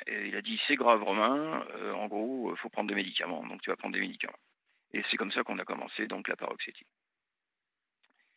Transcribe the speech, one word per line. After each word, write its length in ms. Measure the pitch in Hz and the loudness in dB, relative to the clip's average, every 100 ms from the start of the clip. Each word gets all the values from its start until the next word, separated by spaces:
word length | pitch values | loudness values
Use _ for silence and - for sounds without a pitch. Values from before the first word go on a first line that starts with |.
| - | -4
et 220 | 107 101 | -4 -2
il 80 | 101 | -4
a 60 | |
dit, 180 | 107 110 - | -4 -2 2
c'est 100 | 139 | 6
grave 260 | 120 110 | 8 8
Romain, 640 | 98 101 113 143 156 156 - - | 6 6 6 4 0 -2 -4 -6
euh, 160 | 101 | -4
en 160 | 98 101 | -2 -2
gros, 420 | 104 117 131 98 | 0 0 -2 -2
euh, 60 | - | -4
faut 120 | 117 | -4
prendre 200 | - 104 | -2 0
des 60 | |
médicaments, 520 | 101 95 - 82 80 - | 0 0 -2 -2 -4 -6
donc 160 | 98 | -6
tu 80 | - | -4
vas 60 | 92 | -2
prendre 180 | - | -2
des 60 | 98 | -2
médicaments. 380 | - - - - _ _ _ _ _ | -2 -4 -8 -8 _ _ _ _ _
Et 100 | - - | -4 0
c'est 60 | 117 | 0
comme 160 | 104 | 0
ça 100 | - | 0
qu'on 140 | 117 98 | -2 -2
a 60 | |
commencé 420 | - - - - 110 | -4 -4 -6 -4 -4
donc 220 | 98 - | -2 -4
la 80 | - | -4
paroxétine. 500 | - - - - - _ _ _ _ _ _ _ _ _ _ _ _ _ _ | -4 -4 -8 -10 -18 _ _ _ _ _ _ _ _ _ _ _ _ _ _